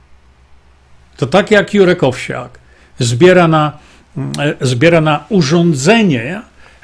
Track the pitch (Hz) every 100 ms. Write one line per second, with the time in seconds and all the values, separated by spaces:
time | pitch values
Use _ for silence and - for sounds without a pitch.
0 | _ - _ _ _ - _ _ _ -
1 | _ - 120 180 196 208 185 208 180 175
2 | 135 - - 127 123 - _ _ _ -
3 | 120 120 180 180 170 160 151 - - -
4 | _ - 135 139 147 151 131 123 165 170
5 | 156 147 - 202 135 175 170 143 147 233
6 | 202 127 120 196 - _ - _